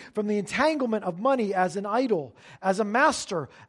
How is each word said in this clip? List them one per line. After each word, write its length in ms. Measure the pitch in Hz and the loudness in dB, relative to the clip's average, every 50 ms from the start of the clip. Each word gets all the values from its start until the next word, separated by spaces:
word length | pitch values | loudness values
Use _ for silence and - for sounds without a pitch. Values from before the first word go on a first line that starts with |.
| - - - | -6 -8 -6
from 140 | 214 208 208 | -4 -2 0
the 100 | 208 208 | 0 -2
entanglement 640 | 196 202 - 202 262 311 320 302 262 240 220 214 202 | -2 -2 0 2 2 2 2 2 0 0 0 -2 -2
of 160 | 185 170 175 | -4 -4 -2
money 340 | 214 269 277 262 220 196 202 | 0 0 2 2 0 0 0
as 220 | 185 185 185 151 | 0 0 0 0
an 100 | 202 196 | -4 -4
idol, 520 | 208 202 247 277 254 214 170 143 123 - - - - - - - | -2 0 0 2 2 0 0 -2 -4 -12 -18 -20 -20 -14 -4 -2
as 160 | 190 196 185 | 0 0 0
a 60 | 220 | 0
master, 640 | 202 208 240 285 311 269 - - - 196 165 139 - - - - | 0 2 4 4 4 2 0 -4 -4 -4 -4 -4 -6 -10 -18 -14